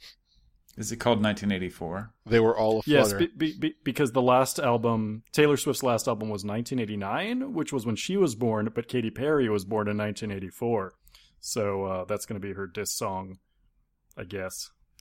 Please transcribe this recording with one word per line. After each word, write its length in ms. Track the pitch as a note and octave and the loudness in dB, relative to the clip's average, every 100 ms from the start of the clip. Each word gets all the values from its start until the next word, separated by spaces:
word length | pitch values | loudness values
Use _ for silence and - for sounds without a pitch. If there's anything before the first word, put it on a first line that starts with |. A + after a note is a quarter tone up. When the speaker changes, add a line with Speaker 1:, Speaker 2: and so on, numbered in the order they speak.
| - - _ _ _ _ _ - | -20 -20 _ _ _ _ _ -12
Speaker 1:
Is 160 | G#2+ | -10
it 40 | A#2 | -2
called 240 | A#2+ A2+ | 2 4
nineteen 320 | G#2+ G2+ G#2 | 2 0 0
eighty-four? 600 | G2 F2+ - E2+ F2+ A2 - - | -2 -2 -6 -8 -8 -10 -16 2
Speaker 2:
They 140 | A#2 | 4
were 160 | A2+ A2+ | 6 4
all 240 | A2 A2 | 2 2
aflutter. 180 | G#2+ C#3+ | 4 6
Speaker 3:
Yes, 140 | A2+ | 6
be-, 400 | G2 E3+ - D#3 | 4 0 0 -2
be-, 60 | D#3 | 0
be-, 160 | D#3 - | -4 -4
because 280 | - C3 C#3+ | -4 0 2
the 100 | B2+ | 4
last 360 | B2 B2+ C3 - | 6 6 4 0
album, 640 | C#3 A#2+ A#2 A2+ G#2+ G#2+ - | 0 2 2 0 -2 -6 -4
Taylor 240 | - D3 C#3+ | 4 4 4
Swift's 260 | - C3 | 0 0
last 240 | C3 A#2 - | 0 0 0
album 240 | A2 G#2+ | -2 -4
was 140 | G#2 | -6
nineteen 340 | G#2 G#2+ A#2+ C3 | -4 -4 -4 -4
eighty-nine, 720 | G#2+ G#2 G2 B2+ G3+ B3 C4+ | -2 -4 -4 -4 -2 -4 -4
which 180 | G#3+ D3+ | -4 -4
was 140 | C#3 A2+ | -2 -2
when 100 | G#2+ | -4
she 200 | - F#3+ | -2 2
was 180 | F3+ | 2
born, 360 | A2 A#2+ A2 G#2+ | 2 0 2 0
but 140 | A2+ - | -2 -4
Katy 220 | B2+ A2+ | -2 -2
Perry 380 | A2 C#3 D3+ A#2+ | -2 0 2 4
was 160 | G#2 | 2
born 240 | G2 G#2+ G#2 | 0 -2 0
in 80 | G#2 | 0
nineteen 340 | G#2+ G2+ A2 | -2 -4 -6
eighty-four. 640 | G2 F#2+ - A#2+ A2+ F#2+ - _ - _ _ | -6 -8 -6 -2 0 -2 -10 _ -20 _ _
So, 460 | - A#2+ G#2 G2 | -8 -2 -2 0
uh, 200 | G2 F#2 | -2 -4
that's 220 | F2+ G#2 - | -4 -6 -6
gonna 140 | G#2+ | -8
be 120 | G2 | -6
her 140 | F#2+ F#2+ | -6 -8
diss 260 | F#2+ G2+ | -6 -6
song, 460 | - A2 F#2+ F#2+ F#2 _ _ _ _ _ _ _ - | -4 -4 -4 -8 -14 _ _ _ _ _ _ _ -16
I 80 | |
guess. 460 | G2 G2 F#2 - - _ _ _ | -10 -8 -8 -10 -14 _ _ _